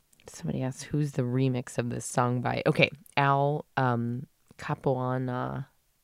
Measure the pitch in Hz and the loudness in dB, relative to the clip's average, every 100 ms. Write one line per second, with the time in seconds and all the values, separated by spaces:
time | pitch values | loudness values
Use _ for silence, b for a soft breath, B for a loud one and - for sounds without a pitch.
0 | _ _ - - 165 135 131 131 - 147 | _ _ -20 -10 -6 -4 -4 -6 -4 -2
1 | 147 139 123 127 135 123 - - 120 123 | 0 -2 0 2 2 0 -4 -4 -4 -4
2 | - - 123 123 123 123 - 147 139 139 | -2 0 2 2 0 0 2 4 4 2
3 | - - 139 139 143 151 - - 131 120 | -6 0 4 4 2 0 -4 0 2 2
4 | 117 120 147 _ _ - - 147 143 127 | -2 -4 -8 _ _ -14 -8 -2 0 0
5 | 127 127 127 123 127 135 135 _ _ _ | 0 -2 -2 -4 -4 -6 -10 _ _ _